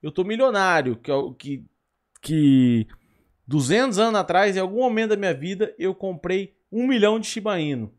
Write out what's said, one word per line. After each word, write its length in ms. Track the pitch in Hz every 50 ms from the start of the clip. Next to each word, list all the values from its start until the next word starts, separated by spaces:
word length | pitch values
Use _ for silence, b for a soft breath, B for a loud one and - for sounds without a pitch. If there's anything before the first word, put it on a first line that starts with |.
eu 100 | - 151
tô 120 | 151 - 185
milionário, 720 | 196 220 226 262 262 208 202 190 185 175 160 139 127 117
que 140 | 110 _ -
é 20 | 139
o 180 | 135 143 120 123
que, 300 | _ - 143 143 127 110 _ _ _ _ _ _ _ _ _ _ _
que 680 | - - 160 156 151 139 135 131 127 123 120 117 110 b b b b b b b b b b _ _
duzentos 520 | - 135 151 135 123 170 226 262 269 202 185
anos 200 | 220 226 220 208
atrás, 380 | 185 - 170 180 202 208 190
em 20 | 190
algum 200 | 190 185 202 233
momento 320 | 254 254 226 220 226 214
da 40 | 214
minha 180 | 202 202 185 160
vida, 380 | 135 143 180 196 185 214 - -
eu 160 | - 165 190 185
comprei 640 | - 196 190 180 - - 175 185 190 196 - _ _ _ _
um 160 | - 220 247
milhão 320 | 262 269 233 202 208 214 226
de 80 | 208
Shiba 320 | - - 226 196 214 202 175
Inu 340 | 156 147 143 120 110 104 _